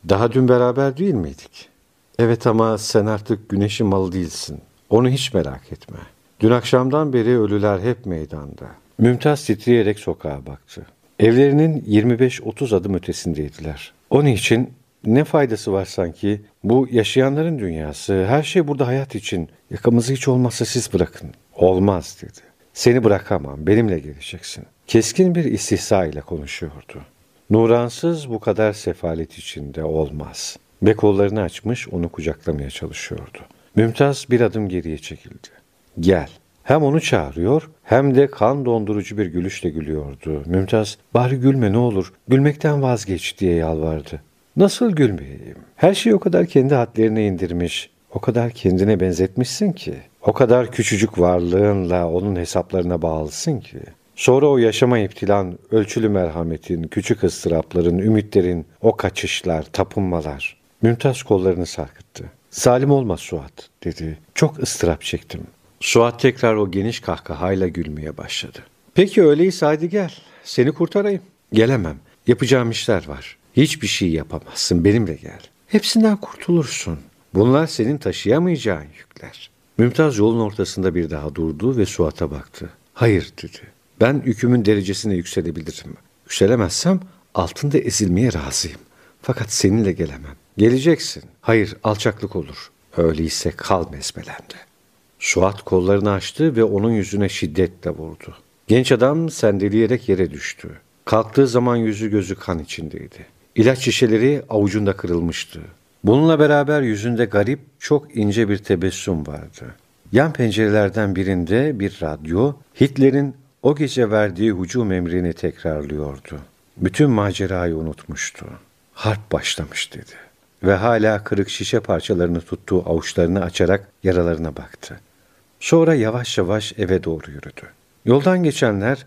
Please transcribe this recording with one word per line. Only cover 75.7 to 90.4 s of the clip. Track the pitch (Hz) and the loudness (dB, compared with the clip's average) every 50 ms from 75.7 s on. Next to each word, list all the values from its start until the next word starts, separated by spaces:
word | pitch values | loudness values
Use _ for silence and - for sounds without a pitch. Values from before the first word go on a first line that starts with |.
| - 208 202 - - 226 220 220 208 | 0 0 0 2 2 4 4 4 2
kurtulursun. | 202 - - - - - - 175 170 139 - - - - - 80 73 - - _ _ _ _ - | 0 -6 -16 -16 -10 -2 0 0 0 0 -2 -8 -8 -8 -8 -8 -10 -12 -20 _ _ _ _ 2
Bunlar | 95 107 123 131 147 160 | 2 4 6 4 4 2
senin | 151 - - 110 120 151 | -2 -2 -2 -2 -2 -2
taşıyamayacağın | 147 - 98 85 - - 98 120 156 175 180 170 135 113 110 90 76 73 71 80 | -2 -4 -6 -6 -2 0 2 2 2 2 0 -2 -2 -2 -4 -4 -4 -8 -16 -20
yükler." | - - _ _ - - - - - - _ _ _ _ _ _ | -20 -20 _ _ -20 -20 -20 -20 -20 -20 _ _ _ _ _ _
Mümtaz | - 113 123 123 - 160 151 127 | 2 2 2 4 2 2 2 4
yolun | 104 104 113 113 117 | 4 2 2 4 2
ortasında | 110 104 104 - 95 - - 101 92 92 80 | -2 -2 -2 -4 -4 -4 -4 -2 -2 0 0
bir | 87 82 73 | 0 -4 -4
daha | 80 73 76 76 69 | -6 -8 -8 -8 -6
durdu | 80 80 80 76 73 98 127 131 | -4 -4 -4 -4 -2 -4 -2 0
ve | 120 98 | 0 -2
Suat'a | - - - 87 78 - - 87 73 | -2 0 -2 -2 -2 -2 -4 -6 -6
baktı. | 73 69 - _ - - 76 - - _ _ _ _ | -6 -10 -14 _ -18 -16 -16 -16 -18 _ _ _ _
"Hayır," | - 123 117 104 87 76 - _ - - | 0 2 2 2 2 -2 -6 _ -16 -18
dedi. | 80 - - - - _ _ _ _ _ - | -16 -18 -20 -20 -20 _ _ _ _ _ 2
"Ben | 110 123 143 135 - | 2 2 2 0 -2
yükümün | 127 107 - - 120 123 123 104 | -2 -2 0 2 2 2 4 4
derecesine | 101 107 101 95 95 98 - - 107 98 | 2 2 2 0 -2 -6 -4 -2 -2 -2
yükselebilirim. | 90 87 - - 95 80 85 78 - - - - - - - - - _ _ _ _ _ | -2 -4 -4 -4 -4 -4 -4 -8 -8 -12 -12 -14 -14 -18 -18 -20 -20 _ _ _ _ _
Yükselemezsem | - - - 98 101 127 117 101 85 - - - 170 190 185 - - _ _ _ _ _ | -10 2 2 4 4 4 2 2 0 -2 -2 0 0 0 0 -2 -10 _ _ _ _ _
altında | - 87 82 - - - 143 139 | -2 -2 -2 -4 -4 -4 0 0
ezilmeye | 151 - - - - 110 90 87 95 123 123 - | 0 0 0 -2 0 0 2 2 2 2 2 0
razıyım. | 82 69 67 69 - - 82 - - - _ _ _ _ _ _ _ | -2 -8 -6 -6 -6 -6 -8 -12 -16 -20 _ _ _ _ _ _ _
Fakat | - - 123 - 113 - | -6 -6 -4 -4 -6 -6
seninle | - - - 95 101 113 107 98 | -2 0 2 2 2 2 0 0
gelemem." | 82 - 85 73 67 64 65 67 69 _ | -2 -2 -6 -6 -6 -14 -16 -18 -20 _